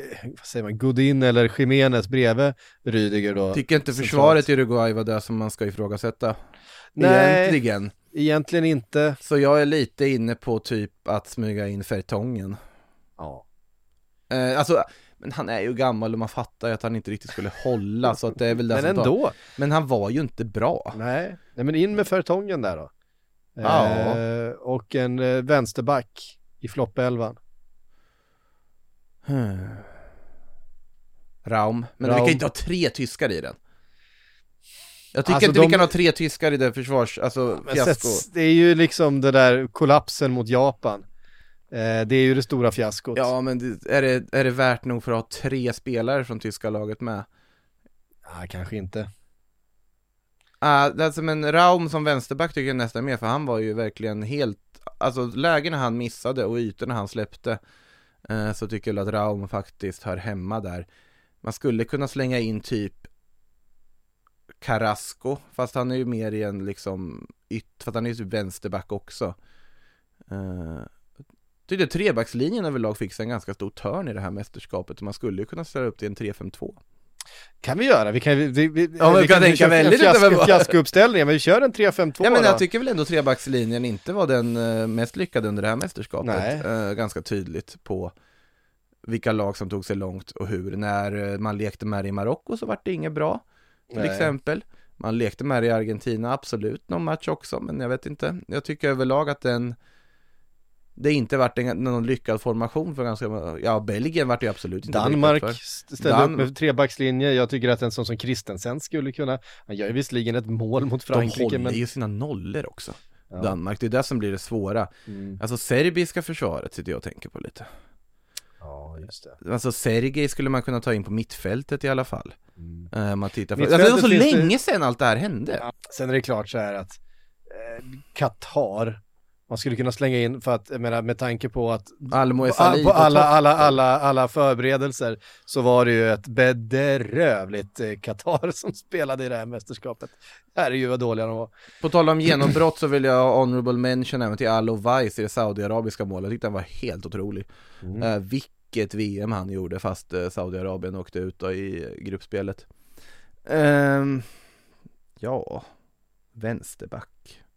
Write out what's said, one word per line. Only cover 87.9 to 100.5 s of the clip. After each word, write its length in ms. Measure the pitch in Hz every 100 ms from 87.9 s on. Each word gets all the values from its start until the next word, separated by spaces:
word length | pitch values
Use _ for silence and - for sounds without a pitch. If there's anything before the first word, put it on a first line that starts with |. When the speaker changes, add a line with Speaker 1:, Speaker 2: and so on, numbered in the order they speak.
| 92 87 - _ _ _ _ _ _ _ _ -
Speaker 2:
vilka 240 | 113 123
lag 260 | 110 101 101
som 120 | 98
tog 160 | 101 92
sig 100 | 98
långt 360 | 95 92 -
och 160 | - 98
hur. 300 | 101 95 95
När, 540 | 104 101 101 104 101
eh, 40 | 101
man 180 | 107 104
lekte 280 | 107 - 107
med 200 | 101 98
det 40 |
i 20 |
Marocko 460 | 98 104 160 - 226
så 80 | 226
vart 200 | 208 -
det 80 |
inget 180 | 175 156
bra, 320 | 151 151 240 - _ _ _ _
till 100 | 117
Speaker 1:
Nej. 100 | 131
Speaker 2:
exempel. 540 | 190 160 135 - 160 - - - -
Man 200 | 110 113
lekte 260 | 110 -
med 200 | 139 127
det 40 | 117
i 40 |
Argentina, 600 | 113 110 113 - 110 117
absolut, 560 | 135 - 113 104 113 -
någon 140 | 175
match 240 | 165 160 -
också, 320 | 156 - -
men 200 | - 147
jag 100 | 123
vet 160 | 131 -
inte. 320 | 147 143 180 -
Jag 160 | 127 -
tycker 240 | 147 143
överlag 400 | 135 127 135 151
att 120 | 143
den, 340 | 127 120 123 117 _ _ _ _ _ _ _